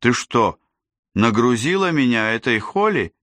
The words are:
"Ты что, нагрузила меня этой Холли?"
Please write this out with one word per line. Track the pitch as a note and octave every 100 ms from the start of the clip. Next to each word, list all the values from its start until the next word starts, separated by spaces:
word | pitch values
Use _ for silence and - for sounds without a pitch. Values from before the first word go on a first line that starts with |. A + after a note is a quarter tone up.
"Ты | A#2+
что, | B2 - A#2+ G#2 - _ _ _ _ _
нагрузила | F#2 A#2 G#2+ A#2+ A#2+ C3 F#3+ F#3+
меня | D#3 B2+ A#2 A2
этой | A2+ B2+ A2
Холли?" | - G3 G#3+ F3+ F2 -